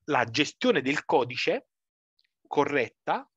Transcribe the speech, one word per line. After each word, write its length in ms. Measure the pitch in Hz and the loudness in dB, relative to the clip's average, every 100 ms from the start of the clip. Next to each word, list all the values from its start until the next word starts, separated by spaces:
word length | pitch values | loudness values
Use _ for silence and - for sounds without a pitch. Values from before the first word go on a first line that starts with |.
la 200 | - 135 | -2 0
gestione 560 | 113 110 - - 254 180 | 2 0 -2 0 0 2
del 240 | 127 151 | 0 -2
codice 640 | - 151 120 123 - 233 - _ _ _ _ _ _ _ | 0 0 0 -4 -2 -4 -6 _ _ _ _ _ _ _
corretta, 800 | - - 139 143 113 - - 208 277 | -4 0 0 0 -2 -6 -6 -6 -6